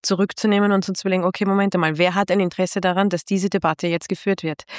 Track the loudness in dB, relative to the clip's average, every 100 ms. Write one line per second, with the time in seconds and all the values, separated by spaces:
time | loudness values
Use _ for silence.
0 | -4 0 0 0 0 2 4 2 0 -4
1 | -2 0 0 0 0 2 2 2 0 2
2 | 2 2 0 2 0 0 -2 0 0 2
3 | 0 0 -2 -2 0 0 -2 -2 -2 -2
4 | -4 -4 -2 -2 -4 -8 -12